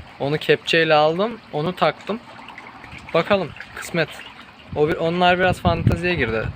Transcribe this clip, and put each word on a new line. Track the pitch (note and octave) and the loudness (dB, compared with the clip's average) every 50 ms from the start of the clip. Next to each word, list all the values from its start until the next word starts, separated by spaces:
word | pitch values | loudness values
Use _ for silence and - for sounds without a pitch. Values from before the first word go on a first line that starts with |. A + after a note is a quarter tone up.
| - - - - | -16 -18 -8 -6
Onu | C#3 C#3 D3+ D#3 | -2 -2 -2 -2
kepçeyle | - - D3 - - - F3+ E3 D#3+ D#3+ D#3 | 2 2 2 2 2 0 2 2 4 4 4
aldım, | D3+ D3+ D#3 E3 F3+ G#3 A#3+ A#3 G#3+ - - | 4 4 4 2 0 -2 -4 -4 -10 -12 -8
onu | - D3+ D3+ F3+ F3+ | -6 -4 -4 -4 -2
taktım. | - F3+ D#3 - - - - G#3 A#3+ - - - - - - - - - - - - - - - - - - - | 0 0 0 0 -2 -6 -8 -8 -8 -10 -16 -20 -20 -20 -18 -20 -20 -20 -20 -20 -20 -20 -18 -18 -18 -8 -2 -2
Bakalım, | E3 E3 - G#3 F#3+ F3 B2 - - - - - | 0 2 2 2 0 0 -4 -8 -14 -18 -16 -14
kısmet. | - - - - E3+ D3+ - - - - - - - - - - - - - - | -14 -10 -4 -2 -2 -2 -4 -6 -14 -18 -18 -20 -20 -20 -20 -20 -20 -16 -8 0
O | C#3+ D3+ D#3 | 0 0 0
bir, | - | 0
onlar | - E3 E3 F3 F3+ F3+ F3+ F3+ F3+ | 0 -2 -2 0 4 4 4 4 4
biraz | F#3 F3+ F3 - | 4 2 2 2
fanteziye | - F3 E3+ E3+ - - - E3 E3+ F3+ F3 | 0 0 0 2 2 2 2 2 0 -2 0
girdi. | D3+ B2+ A2 A2+ A2 G#2+ - - | 0 0 0 0 -2 -4 -4 -8